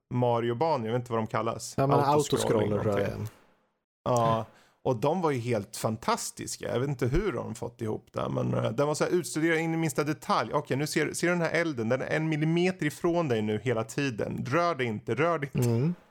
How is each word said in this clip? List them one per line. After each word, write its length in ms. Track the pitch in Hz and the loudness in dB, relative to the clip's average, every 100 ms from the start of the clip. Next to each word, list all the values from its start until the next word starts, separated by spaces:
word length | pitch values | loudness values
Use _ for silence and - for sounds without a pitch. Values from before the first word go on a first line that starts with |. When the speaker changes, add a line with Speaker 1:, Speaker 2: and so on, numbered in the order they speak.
| - | -4
Speaker 1:
Mario-banor, 720 | 123 120 117 117 120 165 143 110 | 0 2 2 0 0 2 0 0
jag 60 | |
vet 80 | 123 | -2
inte 120 | 123 | 0
vad 80 | 113 | -2
de 60 | 110 | 0
kallas. 480 | 113 113 123 - - | -2 -2 -4 -6 0
Speaker 2:
Ja, 100 | 135 | 4
men 120 | 143 | 4
Speaker 1:
Autoscrolling 720 | 139 151 143 127 110 110 104 | 4 2 2 0 2 2 2
Speaker 2:
autoscroller, 100 | 104 | 2
tror 160 | 107 101 | 2 0
jag 80 | 98 | 0
Speaker 1:
någonting. 180 | 107 107 - _ _ _ _ _ _ | -4 -8 -10 _ _ _ _ _ _
Speaker 2:
det 60 | 117 | 0
är. 40 | |
Speaker 1:
Ja, 320 | 123 113 113 110 - _ _ | 2 4 2 -2 -14 _ _
och 120 | - 123 | -2 0
de 240 | 143 185 | 0 0
var 100 | 160 | 0
ju 80 | 131 | 0
helt 380 | 117 120 202 - | 0 -2 -2 -4
fantastiska. 920 | 120 110 - 226 - - - - - | -4 -2 -2 -2 -4 -10 -10 -8 -4
Jag 80 | 113 | -2
vet 80 | 143 | -2
inte 180 | 131 120 | -2 0
hur 260 | 156 208 | 2 0
de 220 | 120 107 | -4 -6
fått 280 | 110 120 120 | -8 -10 -8
ihop 260 | 110 - - | -6 -6 -6
det, 160 | - - | -6 -2
men, 260 | 131 123 | -2 0
eh, 160 | 123 117 | 0 -2
den 160 | 113 147 | 0 0
var 80 | |
så 100 | 151 | 0
här 60 | 165 | 0
utstuderad 480 | 180 143 160 165 160 | 0 -2 -2 2 2
in 160 | 165 | 0
i 20 | 165 | 0
minsta 280 | 160 - | 0 0
detalj. 460 | 151 151 - 185 113 | -2 -4 0 0 0
Okej, 240 | 151 - 131 | -2 0 -2
nu 100 | 151 | 0
ser, 260 | 165 147 | 0 -2
ser 140 | - 170 | 0 0
du 60 | |
den 100 | 175 | 0
här 80 | 165 | 0
elden? 380 | 165 165 127 110 | 0 -2 -2 0
Den 140 | 131 | 0
är 40 | - | 0
en 220 | 151 160 | -2 0
millimeter 580 | 151 156 170 180 185 147 | 0 2 2 2 0 -4
ifrån 420 | - 175 170 160 | 0 0 2 2
dig 140 | 110 | 2
nu 180 | 107 107 | 2 0
hela 220 | 127 110 | 0 0
tiden. 600 | 110 - 139 104 - 120 123 | -2 -2 -2 -2 -4 -4 0
Rör 260 | 156 175 | 2 2
dig 120 | 143 120 | 0 -2
inte, 280 | 110 - | -2 -2
rör 240 | 117 165 165 | 0 2 0
dig 120 | 143 | -2
inte. 140 | 147 120 | 0 2
Speaker 2:
Mm. 260 | 117 151 175 - | 4 2 -2 -10